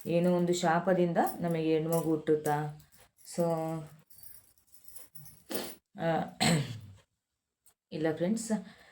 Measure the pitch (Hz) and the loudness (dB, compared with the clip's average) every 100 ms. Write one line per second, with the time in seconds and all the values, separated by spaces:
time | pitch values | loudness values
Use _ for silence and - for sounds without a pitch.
0 | 151 170 180 175 175 175 170 170 185 180 | -2 2 4 4 2 2 2 2 2 2
1 | 175 170 339 - 170 165 160 160 160 165 | 2 2 0 0 -2 0 2 2 2 0
2 | 156 156 160 151 151 147 151 - - - | 2 0 2 0 2 -2 -2 -8 -20 -20
3 | - _ - - 170 165 160 160 151 - | -20 _ -12 -2 0 0 -4 -6 -10 -18
4 | _ - - - _ _ _ - - - | _ -20 -20 -20 _ _ _ -20 -20 -20
5 | - - - - - - - - _ - | -20 -20 -20 -20 -8 -6 -6 -12 _ -6
6 | 165 160 - - - 165 135 - - - | -2 -2 -2 0 2 2 0 -6 -14 -20
7 | _ _ _ _ _ _ _ _ _ 160 | _ _ _ _ _ _ _ _ _ -4
8 | 160 156 175 226 - 214 - - - | -2 0 0 0 -2 -4 -6 -18 -20